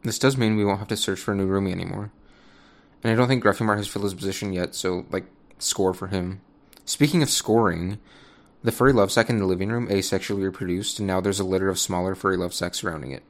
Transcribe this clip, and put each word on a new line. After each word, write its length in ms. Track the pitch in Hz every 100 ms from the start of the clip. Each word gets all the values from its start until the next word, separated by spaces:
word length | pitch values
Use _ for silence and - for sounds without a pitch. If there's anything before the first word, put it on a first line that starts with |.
This 160 | 117 -
does 180 | 131 135
mean 200 | 113 107
we 100 | 101
won't 140 | 98
have 80 | 104
to 100 | 107
search 220 | - 95
for 140 | -
a 20 | 101
new 120 | 95
roomie 240 | 98 98
anymore. 400 | 90 90 95 104 - - - - - - - _ _
And 100 | 113
I 20 | 113
don't 120 | 123
think 160 | 131
Gruffy 220 | 107 95 113
Mart 120 | 104
has 100 | 101
filled 180 | 104 101
his 100 | 92
position 360 | 95 95 104
yet, 220 | 92 90
so, 320 | - 92 90 -
like, 140 | 98 - _ _ -
score 340 | - - 95
for 140 | 90 92
him. 340 | 98 90 95 _ _ _ - -
Speaking 360 | - 147 170
of 80 | 143
scoring, 720 | - - 110 107 85 87 104 - - - - _ _
the 80 | 120
furry 220 | - 127
love 180 | 127 98
sack 180 | - 117
in 80 | 117
the 80 | 95
living 240 | 90 98
room 180 | 117 120
asexually 540 | 101 95 98 - 101
reproduced, 540 | 95 87 92 90 101 -
and 100 | 101
now 140 | 92
there's 180 | 95 98
a 40 |
litter 260 | 95 95 95
of 80 | 92
smaller 380 | - 92 90 95
furry 220 | 98 92
love 160 | 90
sacks 260 | - 87 -
surrounding 320 | 95 82 67
it. 100 | 64 _